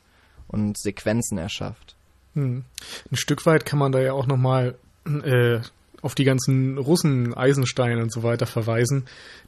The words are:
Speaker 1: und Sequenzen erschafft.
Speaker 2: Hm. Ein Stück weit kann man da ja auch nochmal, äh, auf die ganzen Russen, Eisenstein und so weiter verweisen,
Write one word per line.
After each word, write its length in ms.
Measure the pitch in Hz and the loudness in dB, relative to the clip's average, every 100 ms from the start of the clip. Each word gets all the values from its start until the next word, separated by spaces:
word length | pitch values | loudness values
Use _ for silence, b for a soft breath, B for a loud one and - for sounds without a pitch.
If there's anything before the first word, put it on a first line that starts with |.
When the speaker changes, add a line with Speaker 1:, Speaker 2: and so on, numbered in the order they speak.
| b b b b - | b b b b -8
Speaker 1:
und 300 | 107 104 104 | -4 -2 -4
Sequenzen 600 | 104 - 110 113 - 98 | -6 -4 -2 -2 -2 -6
erschafft. 580 | 87 - 101 104 - - _ _ _ | -6 -8 -10 -10 -20 -20 _ _ _
Speaker 2:
Hm. 300 | 151 135 123 127 - B B - | -4 -4 -4 -10 -16 B B -8
Ein 60 | 131 | -6
Stück 300 | - 147 - | -2 0 2
weit 180 | 156 | 2
kann 140 | - 147 | 2 0
man 120 | 139 | 2
da 100 | 131 | 2
ja 120 | 131 | 0
auch 140 | 135 127 | 0 0
nochmal, 480 | 131 131 131 123 - _ _ - | 2 2 2 0 -4 _ _ -6
äh, 540 | 147 143 123 120 117 117 - _ - | -4 0 2 4 0 -4 -16 _ -10
auf 120 | 139 | -4
die 100 | - | 0
ganzen 520 | 135 131 131 131 131 135 | 2 2 2 2 0 -2
Russen, 560 | 131 175 160 131 120 | 2 2 4 2 0
Eisenstein 680 | 120 131 139 123 - 120 117 | 2 2 4 0 0 0 0
und 100 | 113 | -2
so 100 | 113 | -2
weiter 220 | 117 117 | -2 0
verweisen, 640 | 120 - 110 113 123 139 127 B B B | -2 -2 0 0 2 0 -4 B B B